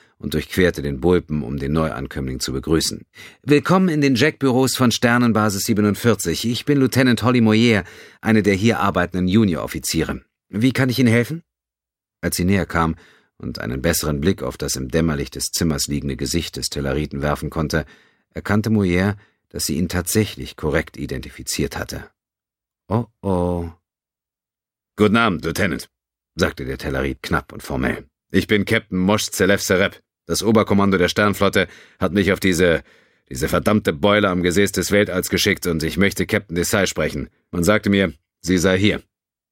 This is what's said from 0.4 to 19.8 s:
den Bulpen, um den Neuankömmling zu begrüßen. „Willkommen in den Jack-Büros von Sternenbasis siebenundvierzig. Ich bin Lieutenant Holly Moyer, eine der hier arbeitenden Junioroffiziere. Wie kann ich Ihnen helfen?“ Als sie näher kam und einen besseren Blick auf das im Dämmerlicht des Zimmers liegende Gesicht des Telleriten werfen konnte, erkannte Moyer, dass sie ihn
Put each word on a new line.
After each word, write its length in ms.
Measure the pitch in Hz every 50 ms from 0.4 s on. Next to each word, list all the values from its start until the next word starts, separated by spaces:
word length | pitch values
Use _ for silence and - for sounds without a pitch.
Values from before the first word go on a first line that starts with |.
| 73 - - 95 90 85 - 78
den 180 | 69 71 71 65
Bulpen, 420 | 67 87 90 87 - - 76 76
um 160 | 65 60 69 69
den 160 | 67 69 76
Neuankömmling 680 | 80 80 76 - 62 69 69 - 71 67 65 64 62
zu 140 | - - 64
begrüßen. 520 | 67 65 - 80 78 - - - - - _ _ - - - - _ _
„Willkommen 460 | 127 147 143 - - 175 190 190 180
in 120 | 156 151
den 140 | 143 139 131
Jack-Büros 600 | 104 135 156 151 - 135 135 120 127 135 123 -
von 160 | - 131 117
Sternenbasis 720 | - - - 120 117 123 123 117 104 107 107 110 95 98 -
siebenundvierzig. 840 | - 110 101 104 104 98 - - 120 104 101 - 85 80 - -
Ich 200 | 113 123 - -
bin 140 | - 147 139
Lieutenant 440 | 131 120 - 127 135 127 117 - 104
Holly 180 | 127 123 123
Moyer, 420 | 113 110 107 110 120 120 110 98 87 - - - - - - _
eine 240 | - 113 110 110 92
der 100 | 101 98
hier 240 | 90 104 117 104 -
arbeitenden 480 | 95 98 82 92 87 87 - 90 92 92
Junioroffiziere. 960 | 92 113 110 95 80 64 53 - - 69 - - - 80 76 - - 67 - _ _ _ _ _
Wie 240 | - 104 117 131 123
kann 160 | - 131 131
ich 100 | 113 127
Ihnen 80 | 127 117
helfen?“ 360 | 113 120 120 - 156 170 - _ _ _ _ _ _ _ _ _ _ _ _ _ _ _
Als 140 | - 87 -
sie 100 | - 87
näher 200 | 92 101 95 82
kam 300 | - - 85 82 82 82 - - _ _ _ _ _ _ _
und 200 | - - - -
einen 220 | - 55 64 67
besseren 400 | 64 82 82 - - 76 76 69
Blick 220 | 65 92 95 - 67
auf 140 | 64 - -
das 180 | 73 69 -
im 140 | 65 65 62
Dämmerlicht 440 | 76 80 82 80 76 69 67 - -
des 120 | 65 -
Zimmers 420 | - - - 90 80 73 69 - -
liegende 280 | 73 69 69 69 65
Gesicht 420 | 65 71 65 85 85 78 - - 67
des 120 | 65 -
Telleriten 540 | - 73 69 67 67 76 76 71 - 69 69
werfen 260 | 73 73 - 78 73
konnte, 360 | - 80 78 73 - 78 73 - - _ _ _ _ _ _ _
erkannte 400 | _ 87 - - 101 107 107 113
Moyer, 480 | 110 104 98 90 87 90 95 104 104 104 - _ _ _ _ _
dass 140 | - 85 -
sie 140 | - 76
ihn 120 | 76